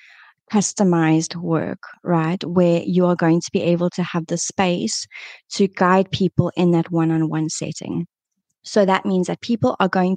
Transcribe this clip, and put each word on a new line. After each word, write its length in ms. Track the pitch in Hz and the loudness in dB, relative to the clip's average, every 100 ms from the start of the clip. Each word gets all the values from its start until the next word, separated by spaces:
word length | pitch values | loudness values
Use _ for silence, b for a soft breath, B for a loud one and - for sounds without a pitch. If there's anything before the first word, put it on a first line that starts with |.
| B B B B _ | B B B B _
customized 840 | 208 185 - 190 170 160 160 165 170 | -2 -2 0 2 4 4 2 0 -6
work, 460 | 175 160 - - - - | -2 -2 -2 -8 -14 -10
right? 380 | - 170 160 185 - | -2 0 0 -4 -2
Where 380 | 180 175 170 - | 2 4 2 0
you 220 | 180 180 | 2 2
are 80 | 175 | 2
going 260 | 165 170 | 2 2
to 100 | - | 0
be 120 | 190 | -2
able 260 | 147 175 175 | 0 0 0
to 140 | - | -2
have 240 | 175 175 160 | -4 -4 -4
the 100 | 170 | -6
space 720 | - - 185 180 214 - - B B B _ | -4 -2 0 0 -4 -6 -10 B B B _
to 140 | - 196 | -2 -2
guide 440 | - 180 190 190 | 2 2 4 0
people 400 | - 180 - 175 - | -2 0 0 0 0
in 160 | 175 | 2
that 200 | 165 170 | 2 0
one-on-one 580 | 165 160 160 156 156 156 | 0 0 0 0 -2 -4
setting. 560 | - 151 - - - 170 _ _ _ _ _ | -6 -8 -10 -8 -8 -8 _ _ _ _ _
So 220 | - 220 190 | -4 0 2
that 200 | 190 208 | 2 0
means 220 | 185 175 | -2 -2
that 140 | 175 | -6
people 340 | - 233 254 - | -4 -2 -2 0
are 100 | 185 | 0
going 260 | 190 180 | 0 0